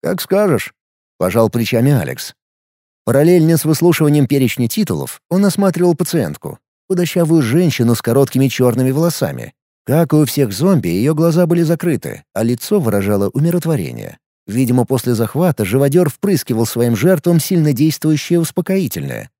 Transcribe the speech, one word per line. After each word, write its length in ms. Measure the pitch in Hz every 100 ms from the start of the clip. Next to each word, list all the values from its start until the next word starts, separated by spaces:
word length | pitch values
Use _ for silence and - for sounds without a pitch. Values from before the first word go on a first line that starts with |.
«Как 200 | - 185
скажешь», 520 | - 190 208 123 - _ _ _ _ _
пожал 320 | 92 110 110
плечами 420 | 120 113 117 123
Алекс. 420 | 139 71 67 - _ _ _ _ _ _ _
Параллельно 540 | - 135 160 180 160 165
с 80 | 156
выслушиванием 640 | 156 175 160 151 147 131
перечня 400 | 139 127 - 117
титулов 540 | - 202 82 67 - _
он 160 | 180 202
осматривал 500 | 185 196 165 175 165
пациентку, 640 | 175 170 92 71 - - _ _ _
худощавую 540 | 180 175 180 165 165
женщину 540 | 120 143 180 - 120 113
с 60 |
короткими 460 | - 120 135 127 135
чёрными 440 | - 123 117 131
волосами. 640 | 131 170 - 104 65 57 _ _ _ -
Как 280 | 147 160
и 40 | 151
у 80 | 151
всех 260 | - 127
зомби, 380 | 92 175 180 87
её 260 | 87 131 156
глаза 300 | 165 165 175
были 160 | 170
закрыты, 600 | 160 165 180 139 - - _
а 100 | 95
лицо 360 | 117 123 - 208
выражало 500 | 120 104 98 104 98
умиротворение. 880 | 139 160 175 165 147 73 60 50 - _ _ -
Видимо, 400 | 110 127 123 120
после 300 | 131 - 113
захвата 500 | 113 139 180 139 98
живодёр 440 | 123 139 156 170
впрыскивал 560 | - 196 170 - 113 113
своим 300 | 120 120 113
жертвам 440 | 151 180 175 170
сильнодействующее 1000 | - 180 151 123 156 - 156 151 - 175
успокоительное. 920 | 165 - 175 190 165 82 69 55 -